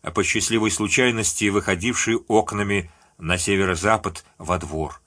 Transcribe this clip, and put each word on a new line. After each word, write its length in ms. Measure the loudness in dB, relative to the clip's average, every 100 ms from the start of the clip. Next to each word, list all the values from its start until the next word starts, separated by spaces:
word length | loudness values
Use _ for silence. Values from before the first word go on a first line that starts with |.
а 100 | -4
по 140 | -2 0
счастливой 460 | 0 0 2 2
случайности 720 | 0 0 2 2 2 -2 0 0
выходившей 720 | 0 0 0 0 -2 0 -2
окнами 760 | 2 2 2 -2 -2 -2 -4 _ _ _
на 200 | -4 -2
северо-запад 880 | 2 2 2 0 2 2 0 -8 -20 _
во 200 | -4 -4
двор. 440 | -2 -6 -6 -8